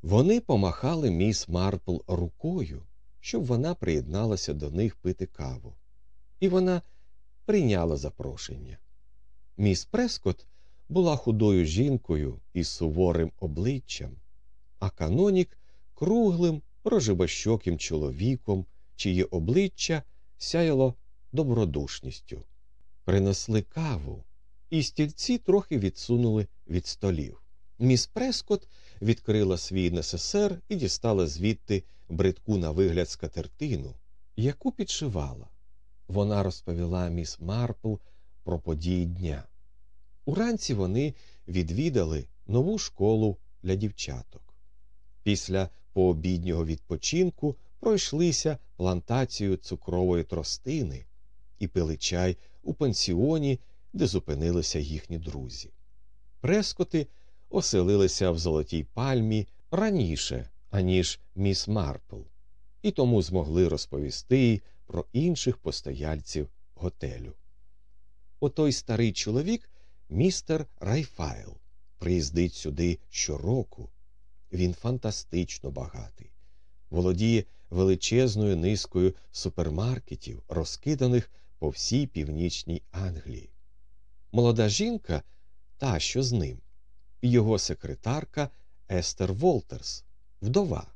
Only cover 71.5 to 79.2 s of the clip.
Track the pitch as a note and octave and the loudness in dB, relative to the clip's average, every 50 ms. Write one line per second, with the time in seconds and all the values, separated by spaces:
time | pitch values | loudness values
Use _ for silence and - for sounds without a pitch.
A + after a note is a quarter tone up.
71.5 | - - - - - - - - - - - E2+ F2+ F2 D2+ C#2+ D#2 E2+ F2 F2 | -14 -14 -16 -16 -16 -16 -16 -16 -14 -4 0 2 4 4 2 2 2 2 2 2
72.5 | - - - D#2 C#2+ C#2+ E2+ F2 E2+ - - - - - - - D2+ C#2+ C#2+ F2+ | 0 -4 -6 -6 -2 2 2 2 2 0 -4 -10 -6 -4 -2 -2 -2 -2 0 0
73.5 | B2 C3 A2 - - - - - - - - - - - - - - - - - | 0 0 0 -4 -8 -12 -12 -14 -14 -16 -18 -18 -18 -18 -18 -16 -16 -16 -14 -6
74.5 | - F2 F2+ F2+ F2 - - A#2 B2+ B2 - A2 - - - - - F2 F2+ - | 0 2 2 2 2 0 -2 -2 -2 0 -2 -4 -4 -4 -8 -4 -2 -2 0 -2
75.5 | - - - C#2 C2+ C#2 - - - B1+ A#1+ - - - - - - - - - | -4 -8 -8 -8 -6 -6 -8 -8 -10 -10 -12 -12 -14 -16 -16 -16 -16 -16 -16 -16
76.5 | - - - - - - - - - E2+ F2+ F#2 F#2 F2 A2 A2+ A#2 A2 G2 - | -18 -18 -18 -18 -18 -18 -12 -2 0 2 4 4 4 4 4 4 4 4 2 0
77.5 | - - - - - F2+ F#2+ F#2+ F#2+ F2 - - - A#2+ C3 B2+ G2+ A2 G#2+ G#2 | -12 -18 -12 -4 2 4 6 6 6 4 2 2 4 4 4 4 4 2 2 2
78.5 | F#2+ E2 D#2+ F#2 G#2+ G2 - - - F#2 F2+ F#2+ F#2 - | 2 4 4 2 2 0 -2 -2 2 4 4 4 4 0